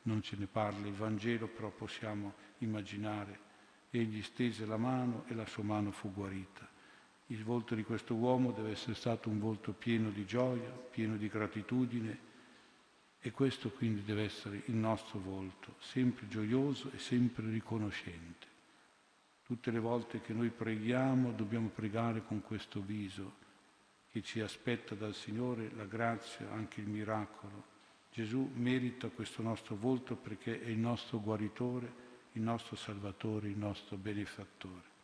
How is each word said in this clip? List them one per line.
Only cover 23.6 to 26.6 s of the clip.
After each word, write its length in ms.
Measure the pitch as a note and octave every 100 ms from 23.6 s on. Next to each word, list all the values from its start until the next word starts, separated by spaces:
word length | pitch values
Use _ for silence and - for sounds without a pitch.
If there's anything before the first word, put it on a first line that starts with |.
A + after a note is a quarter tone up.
| - _ _ _ _
che 120 | A2+
ci 160 | - A2+
aspetta 560 | G#2+ - - A#2 - G#2
dal 180 | G#2+
Signore 560 | G2 - G#2+ B2 A#2 A2 G#2+
la 100 | G#2
grazia, 640 | A2+ A#2 A2+ - - G#2+
anche 280 | G#2+